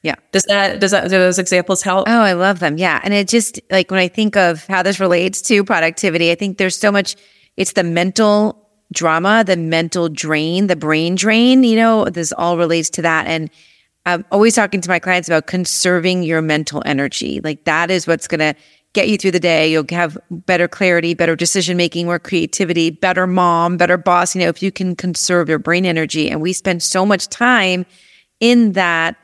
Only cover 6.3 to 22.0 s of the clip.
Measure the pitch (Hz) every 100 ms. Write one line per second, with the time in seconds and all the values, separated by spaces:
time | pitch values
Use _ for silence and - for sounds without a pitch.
6.3 | 170 202 185 185 - 214 202 190 - _
7.3 | _ _ - 120 - 170 170 180 185 214
8.3 | 208 214 - _ _ _ - 165 160 190
9.3 | 220 196 175 165 165 165 180 170 156 156
10.3 | 156 156 175 196 170 151 156 165 180 208
11.3 | 220 247 262 247 220 226 220 - 175 160
12.3 | - 170 175 170 165 160 - 165 160 -
13.3 | 160 156 _ _ _ _ _ 180 175 -
14.3 | 202 220 226 202 202 175 175 185 180 175
15.3 | 160 - 185 175 - 185 180 175 180 165
16.3 | 165 160 151 151 147 - 139 139 - 135
17.3 | 143 156 147 - 156 170 - 160 165 -
18.3 | 165 156 151 _ _ _ - 202 202 190
19.3 | 180 175 160 156 160 147 170 170 156 _
20.3 | 170 - 180 175 - 185 170 165 165 165
21.3 | 160 170 196 170 175 170 175